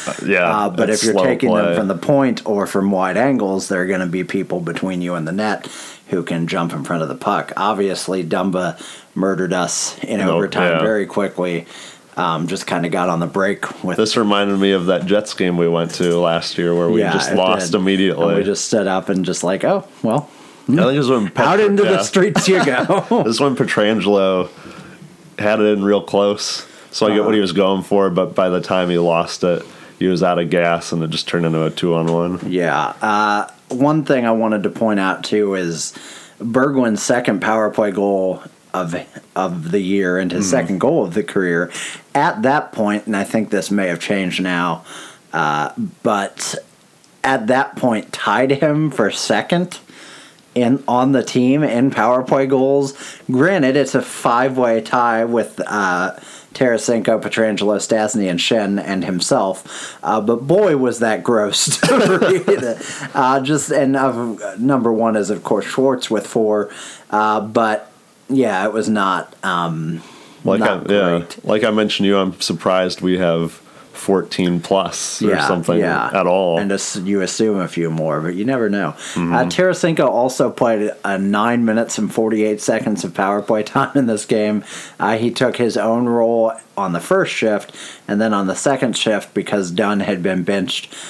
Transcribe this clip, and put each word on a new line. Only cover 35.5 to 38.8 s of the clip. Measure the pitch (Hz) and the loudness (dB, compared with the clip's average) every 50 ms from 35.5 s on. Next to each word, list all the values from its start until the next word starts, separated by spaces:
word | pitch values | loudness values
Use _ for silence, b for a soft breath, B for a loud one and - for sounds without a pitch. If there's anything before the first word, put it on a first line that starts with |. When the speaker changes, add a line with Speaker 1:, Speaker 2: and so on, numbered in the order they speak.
| 95 | 0
Speaker 2:
is | 92 90 85 82 76 - - - B B B B B B B B B 104 | -2 -2 -2 -4 -6 -8 -10 -12 B B B B B B B B B -6
Bergwin's | 117 113 127 131 147 139 131 123 113 104 98 | 0 2 2 2 2 2 2 2 2 0 -2
second | - - 123 123 123 135 104 90 | 0 0 0 0 0 0 -2 0
power | - 107 110 110 107 104 | 0 0 0 2 0 0
play | - - 107 104 | 2 0 0 0
goal | 92 104 101 101 98 95 95 92 90 85 - - - _ _ _ - | 0 0 0 2 2 2 0 0 -2 -4 -8 -18 -20 _ _ _ -6
of, | 92 | -6